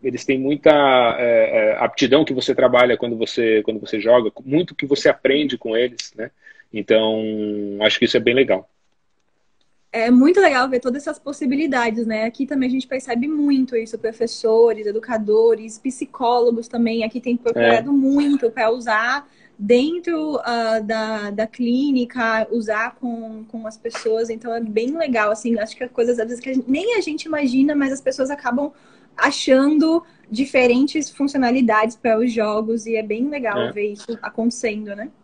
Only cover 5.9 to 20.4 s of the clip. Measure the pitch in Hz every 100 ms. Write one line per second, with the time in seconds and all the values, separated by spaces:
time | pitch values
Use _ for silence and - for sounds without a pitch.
5.9 | 117 - - 113 _ - - _ 107 98
6.9 | 110 110 110 110 107 107 104 101 101 107
7.9 | - 120 123 113 127 135 95 - _ _
8.9 | _ _ _ _ _ _ _ _ _ _
9.9 | 226 226 247 285 392 370 254 262 254 254
10.9 | 269 320 311 - 285 277 277 311 262 233
11.9 | 220 226 214 226 - 269 285 254 262 -
12.9 | 262 254 240 285 311 285 269 254 233 226
13.9 | 220 220 226 233 - 220 226 233 214 208
14.9 | 214 226 226 208 214 226 220 220 - 269
15.9 | - 285 - 240 240 240 233 233 240 233
16.9 | 233 220 247 247 240 233 233 226 226 247
17.9 | 277 269 277 285 285 233 226 220 247 233
18.9 | 214 233 277 - _ _ - 202 240 294
19.9 | 349 339 320 311 277